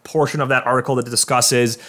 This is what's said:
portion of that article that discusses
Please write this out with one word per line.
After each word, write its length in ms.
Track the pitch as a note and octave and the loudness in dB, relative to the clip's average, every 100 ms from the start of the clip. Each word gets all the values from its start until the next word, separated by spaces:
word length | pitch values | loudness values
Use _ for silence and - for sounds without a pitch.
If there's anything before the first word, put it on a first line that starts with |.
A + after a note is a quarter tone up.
portion 380 | - D#3 C#3+ D3+ | -6 0 0 0
of 80 | C3 | 0
that 160 | B2+ A#2+ | 0 2
article 300 | B2+ C3 B2+ | 0 0 -2
that 100 | A#2+ | -2
discusses 720 | A#2 - B2 - B2 A#2 A2+ | -4 0 2 2 2 2 -2